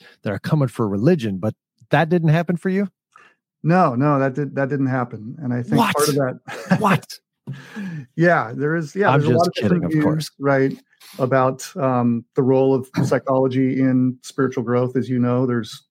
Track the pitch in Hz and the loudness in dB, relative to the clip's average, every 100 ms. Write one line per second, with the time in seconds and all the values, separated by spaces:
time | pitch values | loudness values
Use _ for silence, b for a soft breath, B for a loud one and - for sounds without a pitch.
0 | b b 110 98 - 156 135 - 107 98 | b b -8 -6 -2 0 0 -2 -2 2
1 | 135 175 110 95 98 - _ _ _ 143 | 2 2 0 -4 -4 -6 _ _ _ 0
2 | 160 175 160 160 175 175 190 190 196 - | 2 2 2 2 0 -2 -2 -2 -4 -8
3 | _ b b b _ _ 151 180 160 120 | _ b b b _ _ 2 4 4 2
4 | 147 139 135 135 139 135 135 143 131 131 | 2 2 0 -2 -4 -4 -2 -2 0 -2
5 | 123 107 110 143 123 123 - 143 - 147 | -4 -8 -14 -10 -6 -4 0 0 2 2
6 | 147 139 131 127 - - - - 202 180 | 0 2 -2 -4 -12 -14 -2 0 2 0
7 | - - _ _ - - - 214 190 160 | -2 -20 _ _ -16 -16 -14 -12 -10 -12
8 | 127 - 170 160 113 131 147 165 151 190 | -8 0 2 2 0 -4 -2 -2 -4 -2
9 | 202 143 127 165 175 - 208 175 156 156 | 2 2 4 2 2 0 0 0 0 0
10 | 151 156 151 - 139 135 135 131 B B | 2 0 -4 -4 0 2 0 -2 B B
11 | B - 127 131 131 131 - 190 131 123 | B -4 0 2 2 -2 -10 -4 -2 2
12 | 120 117 - - 131 131 135 135 131 - | 0 0 -2 0 2 4 4 2 -2 -2
13 | 131 131 139 131 131 127 131 131 131 127 | 0 0 0 2 2 2 0 2 2 2
14 | 127 127 - - 127 131 117 123 123 127 | 0 -2 -8 -2 -2 -2 -2 0 0 -2
15 | 120 127 123 123 127 120 107 - _ | -2 0 0 0 0 -2 -6 -12 _